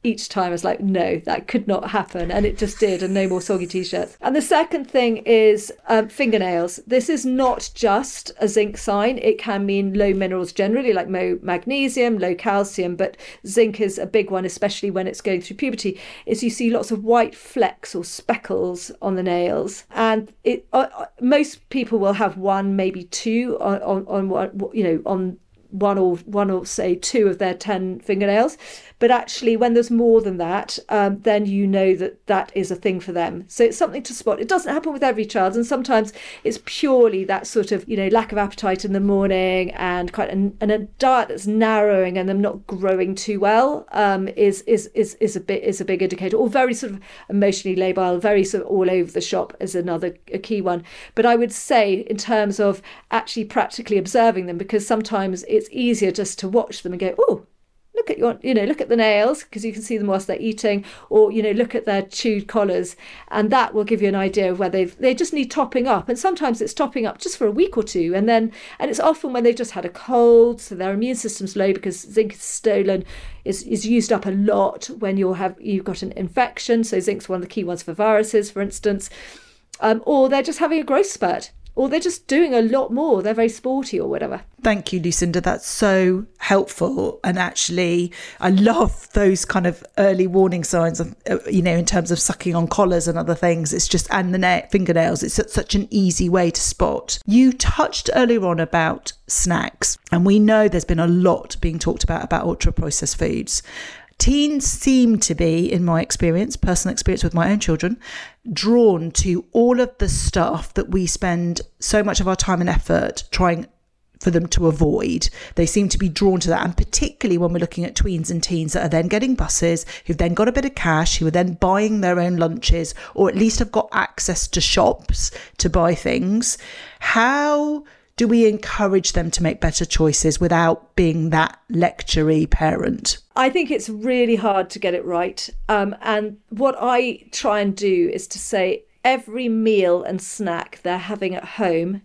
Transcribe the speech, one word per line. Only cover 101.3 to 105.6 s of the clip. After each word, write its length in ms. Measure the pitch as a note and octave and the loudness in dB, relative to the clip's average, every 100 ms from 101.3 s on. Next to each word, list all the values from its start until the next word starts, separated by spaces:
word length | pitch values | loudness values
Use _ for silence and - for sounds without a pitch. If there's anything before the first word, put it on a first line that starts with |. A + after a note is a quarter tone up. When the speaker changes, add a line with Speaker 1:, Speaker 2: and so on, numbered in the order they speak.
| E3 - - | 2 -4 -4
Speaker 2:
being 160 | - D#3+ | -2 -2
talked 260 | E3+ - | -4 0
about, 200 | - E3 | 0 -2
about 240 | D#3 E3 E3+ | -2 -2 -2
ultra-processed 720 | E3 E3+ E3 D#3+ - - - | 0 0 0 -2 -4 -4 -2
foods. 420 | E3 - - - - - - - - _ | -2 -2 -4 -6 -8 -16 -16 -18 -20 _
Teens 480 | - C#4 D4 D4 - | 2 4 2 0 -2
seem 540 | - - C4 A#3+ A3 | -2 2 4 6 4
to 160 | - D#3 | 0 0
be, 360 | E3+ E3 | 0 2